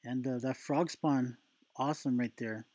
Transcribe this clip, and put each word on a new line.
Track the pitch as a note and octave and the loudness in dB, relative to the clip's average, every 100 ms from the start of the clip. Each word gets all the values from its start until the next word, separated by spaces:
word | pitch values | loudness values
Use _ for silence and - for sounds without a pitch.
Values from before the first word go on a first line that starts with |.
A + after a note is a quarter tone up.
| B2 | -4
And, | B2+ B2+ | -2 -2
uh, | B2+ | -2
that | B2+ B2+ | -2 -4
frog | - D3 E3+ | 0 2 2
spawn, | - D#3 C#3 B2 A#2+ _ _ _ - | 0 2 2 2 -4 _ _ _ -2
awesome | C3+ D#3 C#3+ B2 | 0 0 2 2
right | A#2+ - | 0 -2
there. | A#2 A2 A2+ | -6 -6 -10